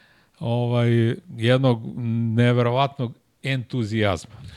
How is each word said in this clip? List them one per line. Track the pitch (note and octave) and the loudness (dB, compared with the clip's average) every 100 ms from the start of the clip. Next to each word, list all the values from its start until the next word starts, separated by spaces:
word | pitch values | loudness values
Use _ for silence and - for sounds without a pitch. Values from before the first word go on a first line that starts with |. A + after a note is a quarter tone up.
| _ _ _ - | _ _ _ -10
ovaj, | A#2 A#2+ A#2+ A#2+ A#2 A#2 A2+ - - A#2+ | -4 -2 0 0 2 4 2 0 -8 -4
jednog | A2+ B2+ C3+ A#2 B2 - A#2 A#2 A#2 | 2 4 4 0 -2 -8 -4 -2 0
neverovatnog | A2+ B2 B2 A#2+ B2 C#3 - A#2+ - _ _ | 2 2 4 2 0 -2 -2 -8 -8 _ _
entuzijazma. | C3+ C3+ A2+ B2+ G#2+ A2 G#2 F2 - - - | -6 -6 -6 -6 -4 0 0 0 -6 -20 -20